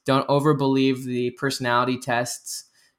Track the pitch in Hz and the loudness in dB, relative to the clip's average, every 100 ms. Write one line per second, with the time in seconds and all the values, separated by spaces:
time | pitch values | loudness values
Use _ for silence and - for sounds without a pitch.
0 | - 135 131 143 151 143 139 135 135 127 | 0 0 2 2 2 2 2 2 2 0
1 | 131 123 123 123 139 131 123 120 123 127 | -4 -4 -4 -4 -4 -2 0 2 2 -2
2 | - 120 127 - - - - _ _ | -2 -2 -2 -8 -12 -14 -14 _ _